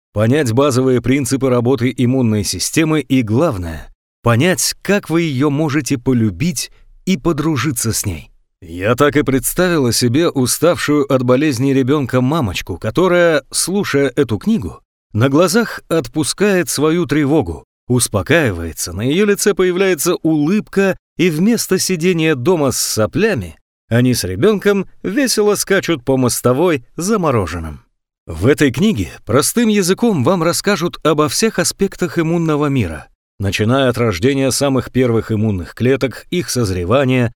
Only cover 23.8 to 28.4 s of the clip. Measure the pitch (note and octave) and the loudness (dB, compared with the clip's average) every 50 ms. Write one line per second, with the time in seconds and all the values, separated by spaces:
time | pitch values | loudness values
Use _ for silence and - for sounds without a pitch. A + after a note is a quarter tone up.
23.8 | _ _ A2+ A#2 B2+ B2+ B2 - - F2+ F#2 F#2 C#3 G#3 A3 F#3+ - G3+ G3+ G3 | _ _ 0 2 2 2 2 0 -2 -4 -2 0 2 2 2 2 0 0 0 0
24.8 | F3+ - - - - C#3 F#3+ C4 C#4 A#3 - - G#3 G#3 G3+ F3 - - G3 F#3+ | -2 -6 -10 -10 -8 -4 -2 0 0 0 0 0 2 2 0 0 0 0 0 0
25.8 | - - E3+ C#3 - - C3+ C3 B2+ A#2+ - - - B2 B2+ C3 E3+ F#3 E3 C3+ | 0 0 -4 -2 -2 0 0 2 2 0 0 0 0 0 2 2 2 2 0 0
26.8 | - - _ - E3 F#3+ A#3 G#3+ F3 D#3 C3 A2+ F#2+ D2+ D#2+ E2+ D#2+ D#2 D2 B1+ | -4 -8 _ -8 -4 -2 0 0 2 2 2 0 0 -2 -4 -8 -10 -10 -12 -14
27.8 | - _ _ _ _ _ _ _ _ - - D#2 | -18 _ _ _ _ _ _ _ _ -14 -6 0